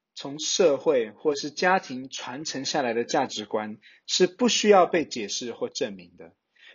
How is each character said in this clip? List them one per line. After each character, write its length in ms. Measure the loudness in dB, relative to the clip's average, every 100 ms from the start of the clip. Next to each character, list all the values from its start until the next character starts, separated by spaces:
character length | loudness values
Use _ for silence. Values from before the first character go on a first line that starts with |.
| _
从 260 | -16 -12 -8
社 380 | -2 2 4 4
会 340 | 2 2 0
或 240 | -2 -2 -2
是 160 | -4
家 280 | -2 2 2
庭 300 | 0 -10 -12
传 340 | -12 -10 -10
承 220 | -8 -8 -4
下 160 | -2
来 120 | 0
的 120 | -2 0
价 220 | 0 -2
值 180 | -4 -6
观 320 | -4 -4 -10 -20 _ -4
是 200 | 2 2
不 220 | 2 0
需 180 | 4 6
要 200 | 8 6
被 180 | 2 -2
解 240 | -6 -8
释 240 | -8 -8
或 160 | -6 -8
证 240 | -4 -6
明 240 | -8 -18 -20
的。 160 | -20 _ _ _ -20